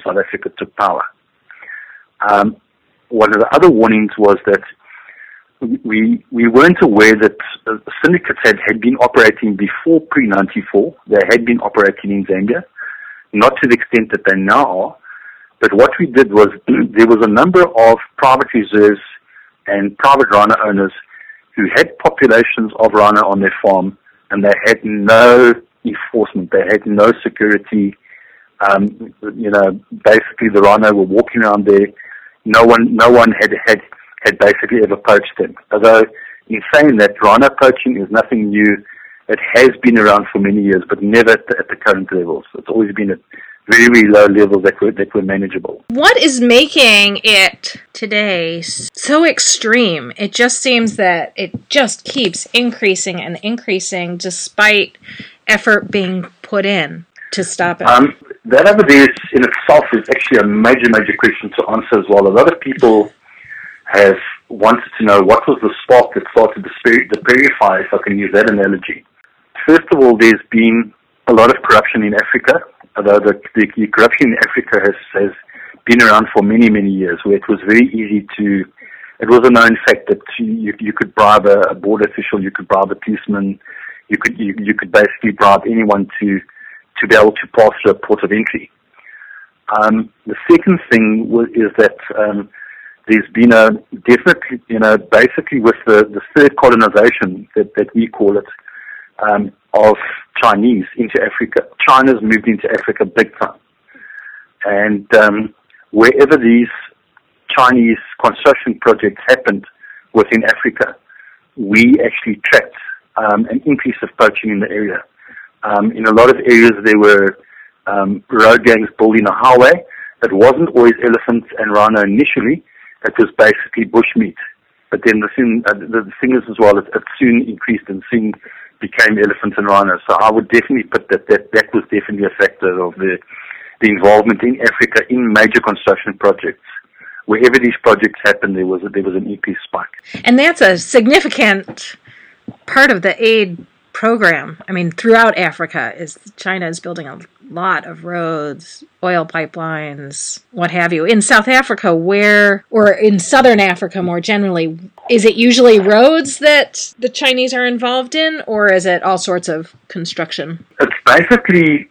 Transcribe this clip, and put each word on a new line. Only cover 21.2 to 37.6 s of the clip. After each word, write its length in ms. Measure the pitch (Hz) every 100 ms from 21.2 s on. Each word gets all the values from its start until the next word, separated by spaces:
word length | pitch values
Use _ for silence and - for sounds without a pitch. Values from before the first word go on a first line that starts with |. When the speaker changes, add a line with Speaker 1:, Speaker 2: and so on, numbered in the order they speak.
| - - _ -
Speaker 1:
who 80 | 95 123
had 220 | - -
populations 720 | 156 - 131 113 113 - 110 -
of 140 | 110
rhino 340 | 104 104 104 101
on 140 | 98
their 120 | 98 -
farm, 360 | 104 95 92 98 _ _ -
and 100 | 101 101
they 80 | 101 107
had 140 | 113 110
no 680 | 107 101 113 120 123 120 117 - _
enforcement, 640 | 117 104 - 117 104 98 87
they 100 | 95 90
had 160 | 104 110
no 260 | 104 107 117
security. 720 | - - 107 104 202 107 196 - _ - _ _ _ -
Um, 520 | 101 98 104 - 113 - 107 -
you 140 | 107
know, 280 | 101 98 98 - 107 107
basically 420 | 110 - - 113
the 80 | 101
rhino 320 | 101 107 107
were 100 | 101
walking 400 | 92 98 - 120
around 220 | 110 104 101
there. 220 | 101 101 - - - - _ 107
No 180 | 107
one, 320 | 117 117 117 113
no 140 | 117
one 240 | 120 113 104
had, 120 | 107 101 -
had 160 | 107 - - _ _
had 160 | 107 -
basically 420 | 104 101 - 123
ever 140 | 104 98
poached 360 | - 104 - -
them. 180 | 95 - -
Although, 320 | 107 113 113 110 - - - -
in 140 | 110 -
saying 240 | 151 147 113
that, 240 | 101 -
rhino 280 | 107 113 - -